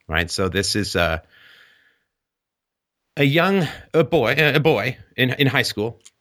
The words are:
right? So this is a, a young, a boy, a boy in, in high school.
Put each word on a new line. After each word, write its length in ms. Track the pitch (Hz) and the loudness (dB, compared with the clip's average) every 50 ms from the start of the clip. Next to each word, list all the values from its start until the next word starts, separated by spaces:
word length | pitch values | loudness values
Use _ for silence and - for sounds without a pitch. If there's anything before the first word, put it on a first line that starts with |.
| _ _ | _ _
right? 220 | 80 80 85 82 | -2 -2 -2 -2
So 180 | - - 98 92 | -2 -4 -4 -2
this 280 | 85 98 98 - - | 0 -2 -2 -2 -2
is 200 | 107 101 90 - | -4 -4 -2 -2
a, 260 | 92 87 82 80 80 - _ _ _ - - - - - _ _ _ _ _ _ _ _ _ _ _ _ _ _ _ _ _ _ _ _ _ _ _ _ _ _ _ _ _ _ | 0 0 0 -2 -4 -8 _ _ _ -20 -20 -20 -20 -20 _ _ _ _ _ _ _ _ _ _ _ _ _ _ _ _ _ _ _ _ _ _ _ _ _ _ _ _ _ _
a 80 | - 143 | 0 0
young, 420 | 139 139 165 165 185 196 196 170 135 - - - _ _ | 2 2 2 2 2 2 0 0 -2 -4 -10 -20 _ _
a 120 | 151 165 | 0 0
boy, 300 | - - 160 120 107 127 147 | 2 2 0 2 2 2 2
a 220 | 160 151 127 127 | 2 2 2 2
boy 360 | 127 160 151 107 98 127 123 - - _ _ | 2 2 2 2 0 -4 -6 -8 -14 _ _
in, 140 | - 127 127 120 | 0 0 0 2
in 160 | - 143 135 | 0 0 2
high 140 | 123 139 117 | 2 0 -2
school. 380 | - - - 101 113 117 - _ - _ _ | -2 -2 -4 -6 -6 -6 -12 _ -20 _ _